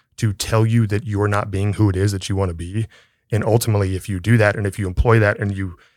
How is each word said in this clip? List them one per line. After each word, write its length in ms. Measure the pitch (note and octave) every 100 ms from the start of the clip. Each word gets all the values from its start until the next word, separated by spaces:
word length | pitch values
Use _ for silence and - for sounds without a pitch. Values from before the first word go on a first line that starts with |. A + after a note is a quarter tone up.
| _ -
to 140 | A2
tell 320 | G2 - A2+ A2
you 220 | A#2 G#2+
that 180 | G#2 -
you're 220 | G2+ G#2
not 240 | G2+ G#2+
being 220 | F#2+ G2+
who 160 | G2 G#2+
it 60 | F2+
is 160 | G2+
that 160 | G2 -
you 60 | F#2+
wanna 180 | F#2+
be. 340 | E2 E2+ G#2 A2 - _ _ _
And 120 | G#2+
ultimately, 520 | A2+ A2+ A2+ G#2 F#2+ F#2
if 120 | -
you 100 | F#2+
do 180 | F#2+ A#2
that, 180 | G#2 G2+
and 100 | G2+
if 140 | -
you 80 | F#2
employ 320 | F2+ A#2+ A2+
that, 180 | G#2 -
and 180 | G2+ F#2+
you 220 | F#2+ E2+ _